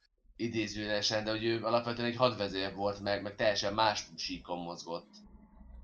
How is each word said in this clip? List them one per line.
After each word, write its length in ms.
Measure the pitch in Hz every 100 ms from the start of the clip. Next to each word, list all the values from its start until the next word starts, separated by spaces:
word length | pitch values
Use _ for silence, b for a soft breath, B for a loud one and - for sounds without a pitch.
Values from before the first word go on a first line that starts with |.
| _ _ - -
idézőjelesen, 880 | 117 110 104 101 107 104 104 110
de 60 | 107
hogy 140 | 110
ő 200 | 113 113
alapvetően 440 | 107 120 117 117 120
egy 80 | 117
hadvezér 580 | 127 104 101 95 95
volt, 260 | 95 101 101
meg, 220 | 101 101
meg 120 | 101
teljesen 400 | 101 110 101 101
más 340 | 107 110 104 - -
síkon 420 | - 90 - 87
mozgott. 520 | 85 85 85 87 - - - - - - - -